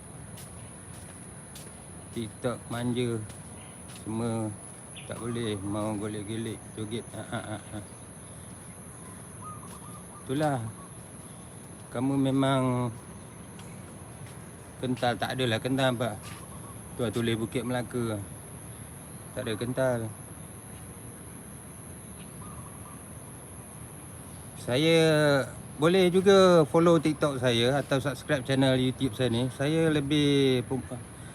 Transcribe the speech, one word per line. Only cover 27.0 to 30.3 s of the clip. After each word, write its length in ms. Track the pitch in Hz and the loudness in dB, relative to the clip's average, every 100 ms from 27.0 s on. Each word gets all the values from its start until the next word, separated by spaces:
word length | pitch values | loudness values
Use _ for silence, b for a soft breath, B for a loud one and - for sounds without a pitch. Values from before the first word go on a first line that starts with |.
TikTok 400 | 156 147 151 139 | 6 2 2 4
saya 400 | 123 117 120 143 | 4 6 6 4
atau 160 | 123 135 | 2 2
subscribe 480 | 139 123 - 147 123 | 0 -4 0 0 2
channel 320 | 135 135 131 | 4 6 6
YouTube 400 | 127 127 - 104 | 4 2 -2 2
saya 160 | 127 | 2
ni. 160 | 113 127 - | 4 0 0
Saya 320 | 139 160 165 | 2 4 6
lebih 720 | 151 139 151 147 | 4 4 4 6